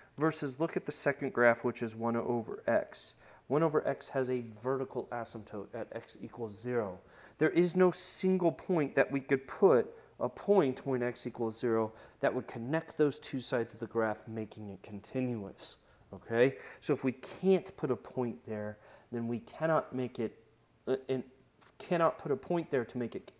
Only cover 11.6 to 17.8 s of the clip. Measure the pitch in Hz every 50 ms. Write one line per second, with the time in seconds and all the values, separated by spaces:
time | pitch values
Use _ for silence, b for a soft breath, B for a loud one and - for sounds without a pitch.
11.6 | 127 120 113 113 110 110 B B B B B B 139 127 - 123 113 - - 120
12.6 | 113 127 156 165 - - - - 151 143 - - - - - 131 120 - 135 120
13.6 | 117 - - - 117 101 - 113 110 110 107 - - 110 110 113 107 104 - 110
14.6 | 107 101 98 - - 101 104 101 - - - 131 127 123 120 107 98 92 - -
15.6 | - - - _ b b b b b b 101 90 - - 113 117 127 135 - B
16.6 | B B B B - - 143 - - 180 - - - - - - 180 190 190 175
17.6 | - - - -